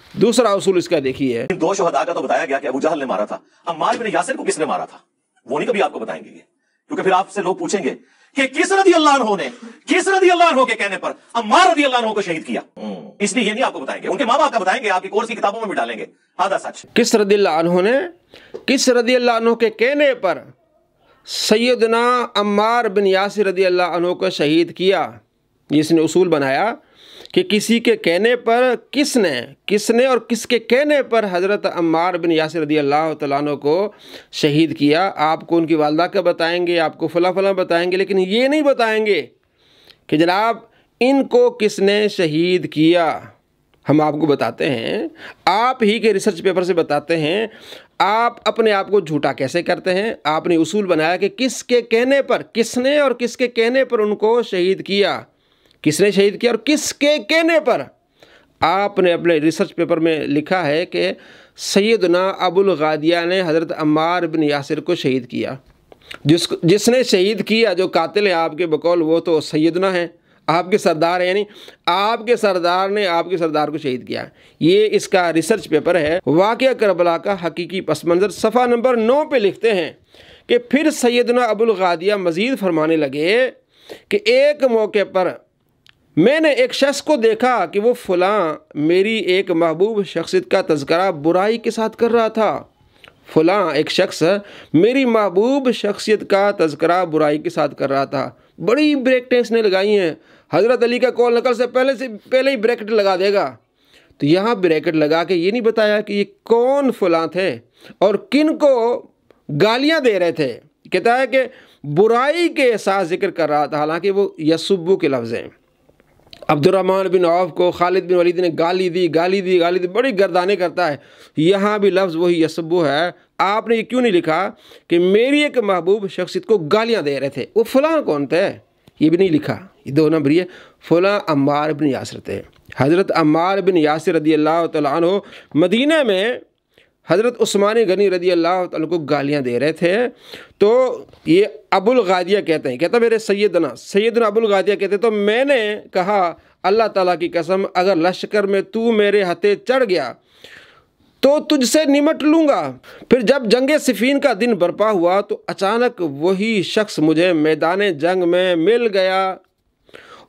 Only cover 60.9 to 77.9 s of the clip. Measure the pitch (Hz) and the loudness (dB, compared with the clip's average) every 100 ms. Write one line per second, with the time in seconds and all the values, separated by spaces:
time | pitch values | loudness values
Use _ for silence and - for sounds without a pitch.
60.9 | 175 180 185 - - _ - - 196 214 | -4 -4 -6 -14 -20 _ -14 -2 0 2
61.9 | 220 175 180 190 - 180 175 196 151 156 | 2 2 2 0 -2 -2 2 2 0 -2
62.9 | 156 156 170 170 190 175 160 160 - 156 | -2 0 0 0 -2 0 -2 -2 -2 0
63.9 | 156 165 180 170 160 147 143 139 151 156 | 0 0 -2 -2 -2 -2 -2 -4 -6 -4
64.9 | 165 143 131 123 117 110 135 _ _ _ | -2 -2 -2 -4 -8 -8 -10 _ _ _
65.9 | - - - 143 170 - - 165 208 233 | -20 -20 -4 2 2 0 -2 2 2 2
66.9 | 254 240 196 196 208 208 220 220 180 185 | 2 2 2 0 -2 -2 2 2 0 -2
67.9 | 175 165 208 202 165 165 156 175 151 170 | -2 -2 -2 0 0 -2 -4 -4 -2 0
68.9 | 175 156 165 175 156 - 156 165 170 190 | 0 0 0 0 -2 -2 0 0 0 -2
69.9 | 180 170 - _ _ - 165 180 202 180 | -2 -4 -10 _ _ -2 -2 0 0 0
70.9 | 156 165 180 180 202 202 - - - - | 0 0 0 0 -2 -4 -12 -20 -8 -2
71.9 | 180 208 226 220 226 208 185 170 185 196 | 0 0 -2 0 0 0 0 0 0 0
72.9 | 208 190 170 170 175 165 151 151 151 143 | -2 0 -2 -2 -2 -2 -2 -2 -4 -6
73.9 | 123 - 113 - - _ - 151 202 214 | -6 -6 -10 -10 -16 _ -2 2 4 4
74.9 | 196 - 185 175 160 160 220 - 151 247 | 0 0 0 2 0 0 -2 0 -2 2
75.9 | 180 151 175 - 156 202 233 262 240 208 | 0 0 -2 0 2 2 2 0 2 0
76.9 | 175 175 165 202 190 170 165 170 185 - | 2 0 0 -2 -4 -6 -6 -8 -6 -4